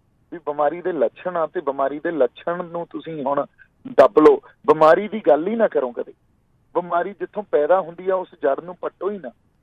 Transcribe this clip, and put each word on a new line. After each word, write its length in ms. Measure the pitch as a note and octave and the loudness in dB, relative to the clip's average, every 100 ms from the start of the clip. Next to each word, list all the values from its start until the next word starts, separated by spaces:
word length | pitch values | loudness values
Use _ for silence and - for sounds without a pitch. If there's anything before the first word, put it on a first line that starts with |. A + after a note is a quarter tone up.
| _ _ _ | _ _ _
ਵੀ 60 | - | -14
ਬਿਮਾਰੀ 440 | - D3 D3 E3+ | -8 -2 -2 -2
ਦੇ 100 | E3+ | -4
ਲੱਛਣ 460 | E3 A2+ - F3+ F3 | -2 -2 -4 -8 -4
ਆ, 100 | D#3 | -4
ਤੇ 140 | F#3 | -6
ਬਿਮਾਰੀ 380 | C#3+ C3+ C3+ D3 | -6 -4 -4 -4
ਦੇ 120 | D#3+ | -4
ਲੱਛਣ 540 | D#3+ B2 - - F3 F3 | -2 -2 -2 -8 -8 -8
ਨੂੰ 220 | E3+ E3 | -10 -10
ਤੁਸੀਂ 340 | D3+ D#3 D#3 | -12 -12 -8
ਹੁਣ 220 | C3+ C#3+ C3 _ _ _ - | -4 -4 -4 _ _ _ -4
ਦੱਬ 320 | - C3+ D#3 | 4 4 6
ਲਓ, 180 | D3+ C3+ | 6 6
ਬਿਮਾਰੀ 680 | - _ - D#3 D#3 F3 G#3 | 0 _ 0 4 6 6 2
ਦੀ 140 | A3 - | -2 2
ਗੱਲ 200 | D3 F3+ | 2 2
ਹੀ 80 | A3+ | 0
ਨਾ 120 | G3+ | 0
ਕਰੋ 240 | D3 B2+ | 0 -4
ਕਦੇ। 220 | A#2+ - - _ _ _ _ _ E3 | -6 -12 -14 _ _ _ _ _ -6
ਬਿਮਾਰੀ 280 | F3 E3+ F3 | -2 -2 -2
ਜਿੱਥੋਂ 340 | G3+ F3+ G3+ | -8 -10 -10
ਪੈਦਾ 380 | G3+ D#3 D3 F#3 | -2 0 4 2
ਹੁੰਦੀ 280 | D#3+ F3 F#3 | 0 -8 -4
ਆ, 60 | F#3 | -4
ਉਸ 120 | F3+ | -4
ਜੜ 260 | - C#3 C#3 | -4 -2 -2
ਨੂੰ 160 | E3 - | -6 -10
ਪੱਟੋ 360 | D#3+ - F#3 | -12 -8 -8
ਹੀ 60 | G#3 | -8
ਨਾ, 120 | C3 - _ _ | -12 -18 _ _